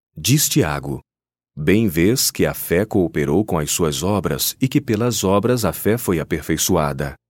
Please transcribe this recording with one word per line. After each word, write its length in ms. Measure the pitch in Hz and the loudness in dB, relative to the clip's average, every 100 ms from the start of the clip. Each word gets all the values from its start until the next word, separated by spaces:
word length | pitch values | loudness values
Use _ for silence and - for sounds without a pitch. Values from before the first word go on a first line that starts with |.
| _ - | _ -6
Diz 320 | 78 151 - | 0 2 2
Tiago, 540 | 156 85 71 69 64 - _ _ _ _ | 0 0 -2 -6 -8 -12 _ _ _ _
"Bem 340 | 71 76 104 110 | -4 2 4 2
vês 420 | 78 92 135 - | 2 2 2 0
que 160 | - 78 | 0 -2
a 80 | |
fé 320 | 71 - 85 110 | -2 -2 0 2
cooperou 580 | 104 82 82 71 85 | 0 0 0 0 0
com 140 | 107 85 | 0 -2
as 120 | 76 | -2
suas 320 | - 80 69 | -2 -2 0
obras 540 | 90 101 78 67 - - | -2 -2 -2 -2 -4 -2
e 80 | 127 | -2
que 140 | 147 | 0
pelas 440 | - 104 123 113 | 0 0 0 0
obras 380 | 95 101 117 123 95 | 2 2 2 2 0
a 80 | |
fé 240 | - 98 120 | -2 0 0
foi 220 | - 82 | 0 -2
aperfeiçoada." 920 | 71 80 - 78 - 87 73 69 71 - | -2 -4 -2 -2 2 2 0 -2 -6 -10